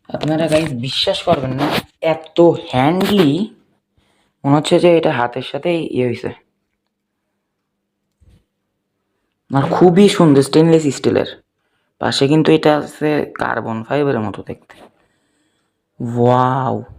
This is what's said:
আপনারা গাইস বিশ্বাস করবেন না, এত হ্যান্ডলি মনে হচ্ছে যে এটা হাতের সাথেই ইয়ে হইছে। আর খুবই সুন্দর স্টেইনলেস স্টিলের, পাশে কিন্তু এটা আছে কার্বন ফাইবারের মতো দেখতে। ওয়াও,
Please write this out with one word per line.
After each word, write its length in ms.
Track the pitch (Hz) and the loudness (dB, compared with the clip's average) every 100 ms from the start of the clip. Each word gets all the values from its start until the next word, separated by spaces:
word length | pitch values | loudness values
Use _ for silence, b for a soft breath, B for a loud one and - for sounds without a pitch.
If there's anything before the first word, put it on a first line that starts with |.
| - | -14
আপনারা 380 | - 147 156 160 | -8 -4 -2 0
গাইস 260 | 156 160 | 0 -2
বিশ্বাস 500 | 120 131 - 202 190 | -6 -8 -4 -4 -4
করবেন 300 | - 156 131 | -2 -2 -2
না, 160 | 131 147 - - _ | -4 -4 -4 -8 _
এত 400 | 160 156 - - | -4 -4 -4 2
হ্যান্ডলি 1120 | 170 143 - 127 143 185 196 202 147 156 220 - _ _ _ _ _ _ _ _ | 2 2 -2 -2 0 0 0 2 2 0 -4 -10 _ _ _ _ _ _ _ _
মনে 120 | 139 147 | 0 0
হচ্ছে 240 | 151 170 | 2 2
যে 180 | 175 165 | 4 4
এটা 140 | 156 | 2
হাতের 300 | 131 120 131 | 0 -4 -6
সাথেই 460 | - 143 175 170 - | -10 -8 -4 -4 -4
ইয়ে 160 | 127 123 | -4 -4
হইছে। 260 | 113 - - _ _ _ _ _ _ _ _ _ _ _ _ _ _ _ _ _ _ _ _ _ _ _ _ _ _ _ _ _ _ - | -4 -10 -14 _ _ _ _ _ _ _ _ _ _ _ _ _ _ _ _ _ _ _ _ _ _ _ _ _ _ _ _ _ _ -6
আর 80 | 135 | -4
খুবই 460 | 135 - 175 175 202 | -2 4 4 6 4
সুন্দর 340 | - 165 139 | 4 4 4
স্টেইনলেস 540 | 135 156 165 160 147 - | 4 2 4 4 2 -2
স্টিলের, 460 | 120 104 - - _ _ _ _ _ _ | -2 -2 -2 -10 _ _ _ _ _ _
পাশে 300 | 117 - 139 | -6 -2 0
কিন্তু 240 | 156 156 | 2 4
এটা 240 | 156 156 151 | 2 2 0
আছে 560 | - - 151 147 - | -4 -6 -4 -4 -6
কার্বন 480 | - 123 120 113 113 | -8 -6 -6 -6 -10
ফাইবারের 380 | 117 139 143 123 | -6 -2 -2 -2
মতো 220 | 104 95 | -4 -8
দেখতে। 320 | - - _ - - _ _ _ _ _ _ _ _ _ _ - | -14 -18 _ -20 -20 _ _ _ _ _ _ _ _ _ _ -12
ওয়াও, 840 | 120 120 120 127 127 131 127 110 - | -6 0 2 4 2 -2 -4 -6 -10